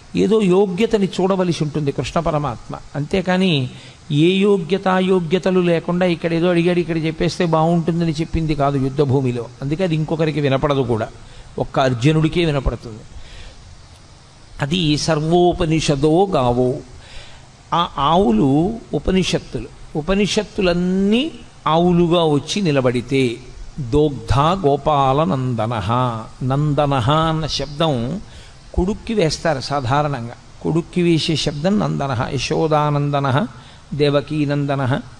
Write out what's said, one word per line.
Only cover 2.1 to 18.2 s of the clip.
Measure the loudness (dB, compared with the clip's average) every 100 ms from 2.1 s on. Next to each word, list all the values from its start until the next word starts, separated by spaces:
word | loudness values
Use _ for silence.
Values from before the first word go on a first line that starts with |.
| -2
పరమాత్మ. | -2 -2 -4 -8 -12 -14 -10 -8
అంతేకాని | -4 -2 0 2 2 2 -2 -8 -20 -20 -4
ఏ | 2 4
యోగ్యత, | 4 4 2 0 -2 0
యోగ్యతలు | 0 2 2 2 0 2 2
లేకుండా | 2 0 0 0 0
ఇక్కడ | 0 -2
ఏదో | 0 2
అడిగాడు, | 2 2 2
ఇక్కడ | 0 -2
చెప్పేస్తే | -2 -2 -2 0 0
బాగుంటుందని | 2 4 2 2 0 0
చెప్పింది | -2 -4 -2 -2 0
కాదు | 0 0
యుద్ధ | -2 0
భూమిలో. | 2 2 0 -4 -8 -10
అందుకే | -6 -2
అది | 0 0
ఇంకొకరికి | -2 0 0 0
వినపడదు | 0 0 2 0
కూడా, | 0 0 -2 -8 -20 -20 -14 -6
ఒక్క | -4 0
అర్జునుడికే | 2 2 2 4 2 2 0
వినపడుతుంది. | 0 -2 -4 -10 -16 -16 -16 -16 -16 -18 -20 -20 -20 -20 -20 -20 -20 -20 -20 -20 -8
అది | -4 0 0 0
సర్వోపనిషదో | 0 0 2 4 4 2 0 0 2 2 4 4 2
గావో. | 2 2 2 0 -2 -8 -20 -16 -16 -16 -18 -20 -20 -4
ఆ | -2 -2 0
ఆవులు | 2 4